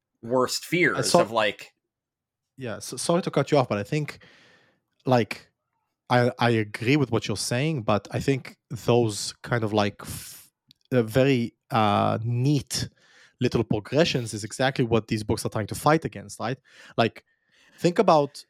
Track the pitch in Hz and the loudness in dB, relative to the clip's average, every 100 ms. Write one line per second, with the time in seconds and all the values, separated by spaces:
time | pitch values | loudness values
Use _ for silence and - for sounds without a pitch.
0 | _ _ 113 127 123 - - 175 156 107 | _ _ -2 0 0 -2 -4 0 2 0
1 | - 175 131 113 107 - - _ _ _ | 2 2 4 0 0 -2 -12 _ _ _
2 | _ _ _ _ _ - 127 98 - 127 | _ _ _ _ _ -12 -10 -10 -10 -6
3 | - 175 170 - 135 147 123 104 104 151 | -2 0 0 -2 2 2 2 -2 -2 -4
4 | 147 - - _ _ _ _ _ _ _ | -6 -12 -20 _ _ _ _ _ _ _
5 | - 123 107 - - _ _ _ _ _ | 0 2 2 -6 -18 _ _ _ _ _
6 | - 123 123 - 120 117 104 - 117 151 | 0 2 2 2 2 2 -2 -4 0 2
7 | 123 113 - 101 - 120 151 156 104 104 | 2 -2 -2 -4 -4 -2 -2 -2 0 -2
8 | - 120 - 135 - - - 120 - 120 | -2 -4 0 -2 -4 -20 -14 -4 2 4
9 | 117 101 - - - 120 110 104 104 - | 2 -2 -8 -10 -4 -2 0 2 0 -2
10 | - - - - - _ _ _ - 127 | -12 -14 -14 -20 -20 _ _ _ -2 0
11 | 110 117 135 131 113 - - 120 107 104 | 2 2 4 2 -2 -8 -4 0 2 2
12 | 107 107 113 120 131 147 - - - _ | 2 -2 -2 -2 0 0 -2 -8 -8 _
13 | _ _ _ - 123 120 113 107 101 139 | _ _ _ -2 0 0 0 -2 0 2
14 | 170 139 113 107 107 - 131 131 120 113 | 2 0 -4 -8 -8 -2 -2 0 0 0
15 | 104 110 107 110 117 113 98 104 147 156 | 0 -4 -2 -4 -4 -6 -6 0 2 2
16 | 127 101 98 - 110 131 _ - - - | 0 -12 -16 -8 -6 -8 _ -20 -8 -2
17 | 113 - _ _ _ _ _ - 165 175 | -2 -2 _ _ _ _ _ -2 0 2
18 | 190 156 143 - | 4 4 2 -6